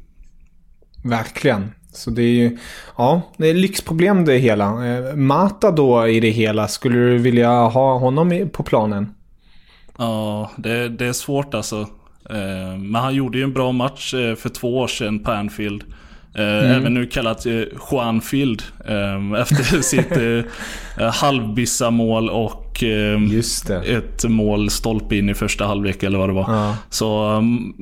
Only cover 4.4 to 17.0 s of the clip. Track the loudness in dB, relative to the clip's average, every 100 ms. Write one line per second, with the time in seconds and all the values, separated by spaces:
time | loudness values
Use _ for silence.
4.4 | 4 4 2 -2 -2 -4 -4 0 2 4
5.4 | 2 2 2 4 4 6 4 4 4 2
6.4 | 2 2 -2 -2 0 4 4 4 4 4
7.4 | 4 4 4 4 2 2 2 2 2 0
8.4 | -2 -6 0 0 0 -2 -6 -10 -20 -20
9.4 | _ -20 -20 _ -20 -6 -4 -2 -4 -6
10.4 | -8 -8 -4 -4 -4 -4 -4 -4 -2 -4
11.4 | -2 -6 -4 -6 -8 -12 -20 -20 -10 -6
12.4 | -6 -6 -8 -8 -4 -2 0 -2 -2 -2
13.4 | -2 0 0 0 -2 -4 -6 -2 -2 -2
14.4 | -6 -4 -2 0 -2 -2 -4 -2 -2 -2
15.4 | -4 -6 -6 -6 -12 -20 -20 -20 -12 -4
16.4 | 0 2 4 4 2 0